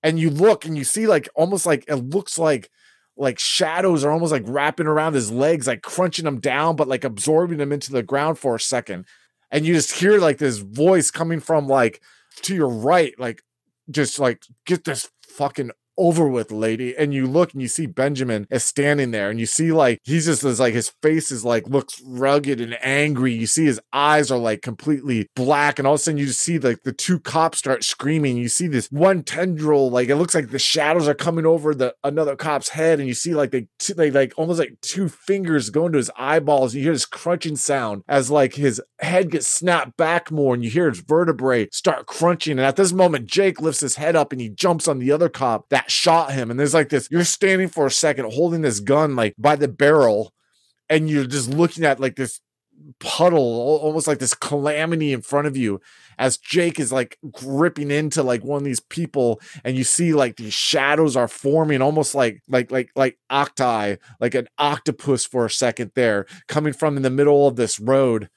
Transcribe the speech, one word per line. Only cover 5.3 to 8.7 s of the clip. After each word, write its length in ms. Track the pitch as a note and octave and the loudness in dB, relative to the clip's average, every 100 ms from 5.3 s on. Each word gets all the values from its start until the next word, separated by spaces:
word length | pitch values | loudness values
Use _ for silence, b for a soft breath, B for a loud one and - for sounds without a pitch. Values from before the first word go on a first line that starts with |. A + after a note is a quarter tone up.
legs, 360 | A#2+ D3 E3 B2 | 0 0 0 -2
like, 160 | A2+ | -6
crunching 420 | - - F3+ - | -6 -2 -2 -2
them 160 | D#3+ C3 | -4 -4
down, 360 | C3+ C3 D#3+ D#3 | -2 0 0 0
but, 120 | C3+ | -2
like, 160 | C3 | -2
absorbing 540 | C3+ G#2 C#3 D#3 F3 D#3 | -4 -4 0 2 2 -2
them 140 | C#3 | -4
into 200 | C#3+ C3+ | -4 -4
the 100 | C3+ | -6
ground 360 | A2 C#3 D3+ D#3+ | -2 -2 -2 -2
for 160 | C3+ | -2
a 60 | A2+ | -2
second. 440 | - | -2